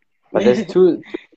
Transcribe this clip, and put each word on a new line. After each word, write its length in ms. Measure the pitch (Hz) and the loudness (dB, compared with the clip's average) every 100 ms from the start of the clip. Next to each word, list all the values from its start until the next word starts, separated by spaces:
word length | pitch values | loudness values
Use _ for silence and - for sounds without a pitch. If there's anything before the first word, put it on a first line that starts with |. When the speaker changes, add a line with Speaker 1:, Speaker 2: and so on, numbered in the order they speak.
| _ _ _ | _ _ _
Speaker 1:
But 120 | 107 | -2
there's 220 | 107 190 185 | 0 0 -2
Speaker 2:
<laughs> 0 | |
Speaker 1:
two, 320 | 180 185 147 - | 2 2 0 -8
two 80 | - _ | -18 _